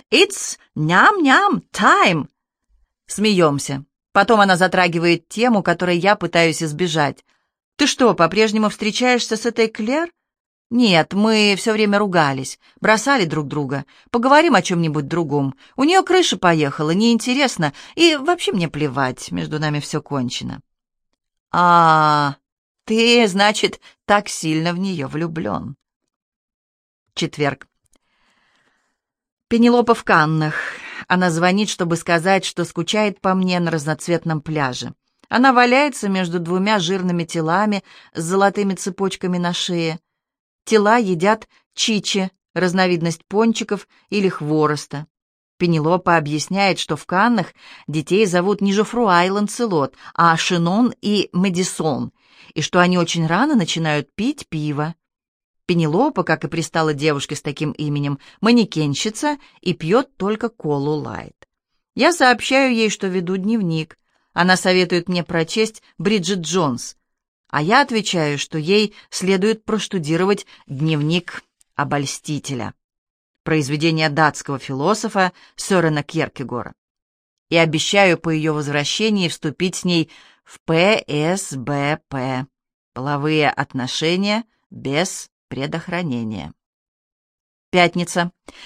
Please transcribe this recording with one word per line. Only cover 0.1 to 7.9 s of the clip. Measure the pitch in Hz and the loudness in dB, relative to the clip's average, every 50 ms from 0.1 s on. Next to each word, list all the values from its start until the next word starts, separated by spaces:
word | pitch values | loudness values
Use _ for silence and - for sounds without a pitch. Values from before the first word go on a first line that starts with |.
| 214 302 415 403 - - - - - _ _ _ _ | 4 4 4 2 0 -10 -10 -10 -12 _ _ _ _
ням-ням | 147 151 160 175 202 269 403 415 381 294 262 262 359 403 - 254 165 - _ | -4 -2 2 4 6 6 4 4 4 4 4 4 4 4 2 0 -2 -4 _
тайм!» | - - 214 277 349 403 349 208 165 147 - - _ _ _ _ _ _ _ _ _ _ _ _ _ _ _ | -4 2 2 4 4 4 4 2 2 0 -4 -8 _ _ _ _ _ _ _ _ _ _ _ _ _ _ _
Смеемся. | - - - 214 214 196 175 165 147 143 135 - - 139 135 143 _ _ _ _ _ - | -12 -6 -2 0 2 4 4 4 4 2 0 -4 -6 -8 -10 -10 _ _ _ _ _ 2
Потом | 202 196 214 226 208 | 2 4 6 6 4
она | 202 196 180 | 6 4 4
затрагивает | 165 185 180 190 185 180 175 165 170 170 170 170 165 _ _ | 4 4 2 4 2 2 2 2 2 2 2 2 2 _ _
тему, | - 214 240 254 226 196 | -4 0 2 2 2 2
которой | - 170 170 - 180 180 175 | 2 0 0 0 0 0 0
я | 170 180 202 208 | 2 4 2 2
пытаюсь | - 175 165 - 170 170 165 147 - 165 | 2 -2 -2 2 2 2 2 0 -2 -4
избежать. | 151 147 147 180 170 156 160 143 135 - _ _ _ _ _ _ _ _ _ _ _ _ | -6 -2 -2 -4 -2 0 0 0 0 -2 _ _ _ _ _ _ _ _ _ _ _ _
«Ты | - - | -2 -2
что, | 254 | -2